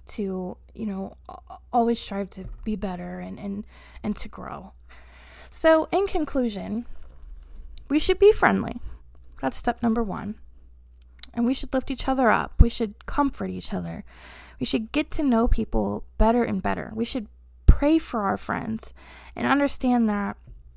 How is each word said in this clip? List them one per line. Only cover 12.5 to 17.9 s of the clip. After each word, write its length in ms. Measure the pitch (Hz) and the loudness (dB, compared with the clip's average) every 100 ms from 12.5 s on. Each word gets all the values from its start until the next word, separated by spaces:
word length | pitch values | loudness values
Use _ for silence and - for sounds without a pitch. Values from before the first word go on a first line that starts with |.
| - | 6
We 100 | 233 | 6
should 360 | - 214 - - | 6 -6 -6 -4
comfort 440 | - 285 - 190 | 0 0 -2 -8
each 200 | 185 - | -6 -6
other. 320 | 185 170 165 - - - - - - | -4 -6 -10 -14 -20 -20 -20 -18 -8
We 60 | 247 | -2
should 260 | 254 220 | -2 -2
get 200 | 294 311 | -4 -2
to 120 | - | 0
know 240 | 285 226 247 | 2 4 4
people 560 | - 214 220 202 202 - - | 2 2 -2 -2 -6 -8 2
better 260 | 220 240 | 4 4
and 180 | 226 196 | 0 -2
better. 300 | 196 196 - | -2 -4 -6
We 120 | 214 233 | -6 -4
should 220 | 262 208 - - - - | -4 -8 -18 -20 4 10
pray 340 | - 294 | 10 8